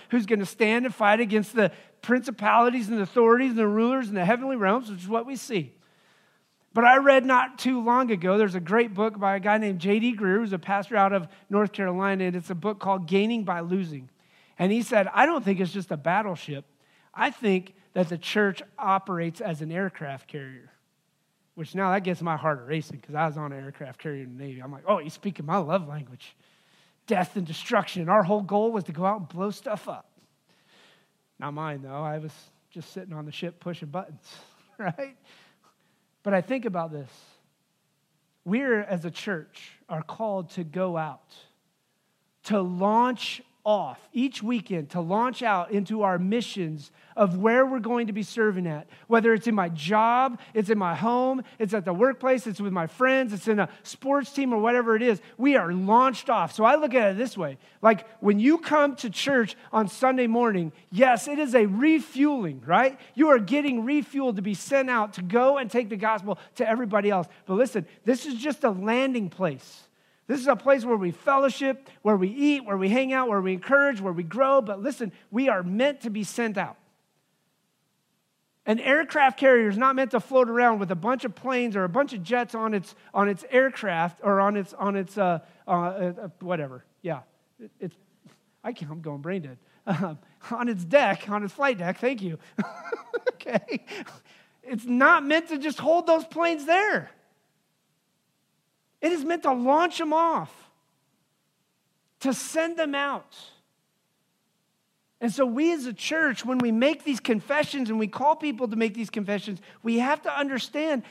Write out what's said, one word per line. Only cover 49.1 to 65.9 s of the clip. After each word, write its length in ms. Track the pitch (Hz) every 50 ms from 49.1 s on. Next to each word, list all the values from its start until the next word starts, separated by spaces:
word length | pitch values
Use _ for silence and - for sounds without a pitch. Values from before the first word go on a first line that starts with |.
| 226 226 214 233
it's 140 | 226 214 220
in 80 | 233 220
my 160 | 202 180 175
job, 680 | 170 151 143 175 214 214 220 233 240 254 262 262 240 - - -
it's 160 | - 220 196 202
in 80 | 226
my 180 | 208 185 170 165
home, 480 | 139 196 233 240 247 254 262 262 262 - - - -
it's 140 | 220 180
at 140 | 220 208 165
the 60 | 196 175
workplace, 520 | 180 240 269 247 254 254 262 262 247 -
it's 140 | 226 180 196
with 140 | 202 202 190
my 120 | 180 165
friends, 460 | 156 - - 254 262 262 269 262 214
it's 160 | 208 175 - 220
in 100 | 214 208
a 120 | 175 - - -
sports 480 | - - - - - 269 277 285 262 - -
team 180 | 277 277 254
or 60 | 233 208
whatever 340 | 214 240 240 247 233 233 220
it 40 | 214
is. 220 | 247 247 208 - - - - -
We 180 | 247 285 277
are 160 | 226 175 170
launched 560 | 175 185 190 196 220 240 262 262 214 - - -
off. 240 | 233 202 226 214
So 120 | - 220 220
I 100 | 233 285
look 180 | 311 302 285
at 200 | 262 254 214 196
it 40 | 190
this 220 | 202 262 226 - 196
way. 180 | 165 139 135 - _ _ _ -
Like, 260 | 208 220 220 - - - - -
when 180 | - 208 202 202
you 200 | 226 277 330 330
come 380 | 330 - 302 302 294 285 254
to 120 | - - 220
church 480 | - - - 277 277 247 220 175 - - - -
on 160 | - 220 214 175
Sunday 380 | - - 262 262 262 254 247
morning, 440 | 226 226 240 240 226 202 180 170 156 - - _ -
yes, 360 | 175 202 262 254 240 214 -
it 120 | 285 294 294
is 160 | 302 247 240
a 100 | 240 208
refueling, 960 | 202 190 220 277 320 320 294 220 - - 254 285 302 285 254 196 156 135 127 113
right? 340 | 143 175 214 262 269 269 - - - -
You 160 | 233 320 311
are 80 | 269 240
getting 460 | 202 170 262 294 294 285 254 226 220
refueled 520 | 262 294 294 233 - - 277 269 247 202
to 60 | 208
be 100 | 185 208
sent 380 | 196 - - - 277 269 269 254
out 240 | 247 226 214 208 -
to 80 | 180
go 340 | 180 175 208 240 254 269 285
and 140 | 277 247 196
take 180 | - 247 247
the 80 | 196